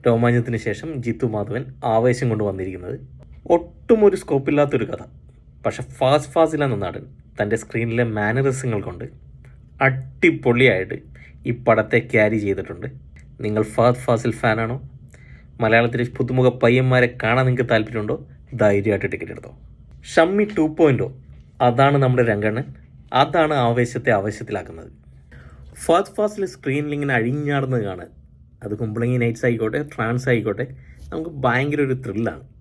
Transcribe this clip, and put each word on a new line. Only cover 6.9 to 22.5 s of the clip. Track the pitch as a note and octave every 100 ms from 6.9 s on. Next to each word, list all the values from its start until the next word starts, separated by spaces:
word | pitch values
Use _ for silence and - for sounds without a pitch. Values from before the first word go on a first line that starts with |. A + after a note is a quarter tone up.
| G2 - - - -
തൻ്റെ | G#2 A2
സ്ക്രീനിലെ | - A#2 A#2 A#2 A#2+ G#2+
മാനറിസങ്ങൾ | G#2 A#2 C3+ C3 C3 G#2+ F2+
കൊണ്ട് | E2+ D#2 - - - - - - - C3+
അടിപൊളിയായിട്ട് | C3 - - E3+ - B2+ A#2+ B2+ F#2 F#2+ - - - - - -
ഈ | A#2+ -
പടത്തെ | A2 G#2+ A#2+ -
ക്യാരി | A2+ G#2+ A2
ചെയ്തിട്ടുണ്ട്. | G2+ F#2+ F2+ - - - - - - -
നിങ്ങൾ | G#2+ G#2+ G#2+
ഫഹദ് | - A#2+ B2
ഫാസിൽ | - A#2 A#2+ A2+
ഫാനാണോ? | A#2+ A2 A2+ B2+ - - - - - - - -
മലയാളത്തിലെ | A2 A#2 A#2 A#2 A#2+ -
പുതുമുഖ | A#2+ B2+ B2+ A#2+
പയ്യന്മാരെ | A#2 B2+ B2+ B2+ B2 -
കാണാൻ | A2 B2 C3
നിങ്ങൾക്ക് | B2 A#2+
താല്പര്യമുണ്ടോ? | A2+ G#2+ A#2 G#2+ - - - - A#2+
ധൈര്യമായിട്ട് | G#2+ G2+ G#2 G2 G2
ടിക്കറ്റ് | - - -
എടുത്തോ. | - - - - - - -
ഷമ്മി | - E3 G3 G#3 -
ടു | D#3 D3+
പോയിന്റ് | D#3+ A#2 F#2+
ഒ, | - - - - - B2
അതാണ് | A#2 C3+ C#3+
നമ്മുടെ | C3 B2+ A#2
രംഗണ്ണൻ. | G#2 G#2+